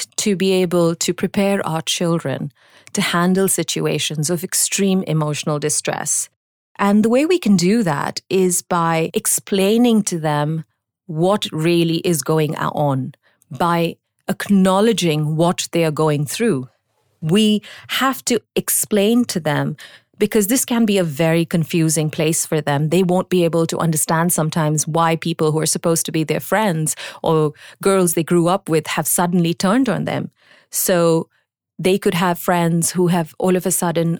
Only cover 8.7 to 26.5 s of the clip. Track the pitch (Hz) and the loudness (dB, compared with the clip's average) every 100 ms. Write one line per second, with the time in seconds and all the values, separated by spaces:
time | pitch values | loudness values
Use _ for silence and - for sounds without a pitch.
8.7 | 175 165 165 170 226 - - - 196 190 | 0 0 0 -2 -2 -2 -4 -2 0 2
9.7 | 226 240 220 202 175 156 147 147 160 - | 4 4 4 0 -2 0 0 0 -4 -8
10.7 | _ _ _ - 156 180 208 - 156 160 | _ _ _ -10 -2 0 0 -2 -2 0
11.7 | 170 170 165 180 160 - 160 151 - 156 | 2 2 0 0 -2 0 0 0 -2 -4
12.7 | - 147 135 139 - _ _ _ 147 175 | -2 -2 -2 -4 -10 _ _ _ -4 0
13.7 | 170 165 - _ _ - 190 - 202 190 | 0 -2 -6 _ _ -8 -8 0 4 4
14.7 | 190 226 202 175 151 151 156 170 185 - | 4 2 2 0 0 -2 2 0 0 -4
15.7 | 170 160 151 156 147 143 - 233 139 127 | 0 0 0 0 0 -2 -2 -2 -2 -4
16.7 | _ _ _ _ _ 156 196 214 208 - | _ _ _ _ _ 0 2 4 0 -4
17.7 | - - - 262 254 - 240 - - - | -16 -10 -4 -2 -2 -2 -4 -2 -6 -2
18.7 | - - 214 202 240 233 190 156 143 143 | -4 0 0 2 2 0 -4 -2 -2 -2
19.7 | 151 - - _ - 208 220 196 254 - | -6 -14 -20 _ -4 0 2 2 0 0
20.7 | 233 226 196 170 139 165 165 165 170 151 | 0 2 2 0 0 2 2 0 -2 0
21.7 | 175 160 156 156 - 156 151 - 160 147 | 0 2 0 -2 -2 -2 -2 -2 -2 0
22.7 | 143 156 170 185 180 180 180 170 165 165 | 0 2 2 2 0 2 2 2 2 0
23.7 | - 165 156 - 160 175 165 156 175 151 | 0 0 0 0 0 0 0 -2 0 0
24.7 | 156 160 160 165 165 170 165 156 156 156 | 0 -2 0 0 0 -2 -2 0 0 -2
25.7 | - 175 165 - 160 156 156 - | -2 0 -2 -2 -2 -2 -4 -2